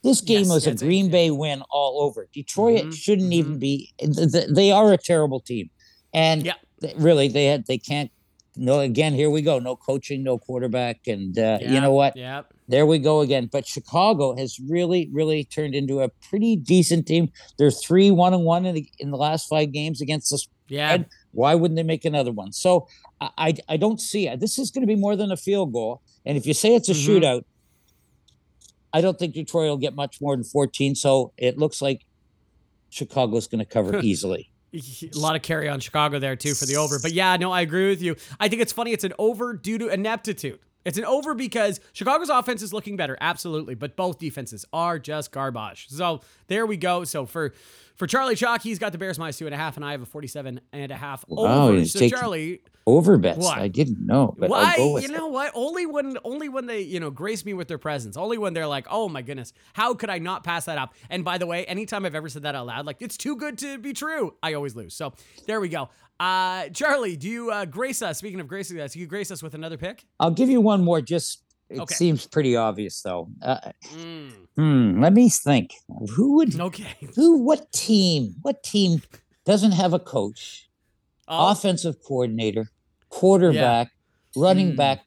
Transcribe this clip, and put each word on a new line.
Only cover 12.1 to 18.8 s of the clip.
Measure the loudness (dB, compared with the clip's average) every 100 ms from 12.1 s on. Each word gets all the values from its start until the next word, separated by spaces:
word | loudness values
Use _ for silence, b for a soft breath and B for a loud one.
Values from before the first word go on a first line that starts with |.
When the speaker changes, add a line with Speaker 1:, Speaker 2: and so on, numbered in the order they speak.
| 0
Speaker 2:
yeah. | -10 -12 -12 _ 0
Speaker 1:
There | 4 6
we | 4
go | 4 2
again. | 2 0 0
But | -6 -6
Chicago | -12 -4 2 2 2 0 -2
has | -8 -8
really, | -4 -2 0 0 -2
really | -2 0 0
turned | -4 -6 -4
into | -4 -2 -2
a | -2 _ -6
pretty | 0 2 0
decent | 4 4 6 2 2
team. | 2 0 B B 2
They're | 4
three | 4 2 6 8
one | 8 6
and | 4
one | 2 2 0
in |
the, | -4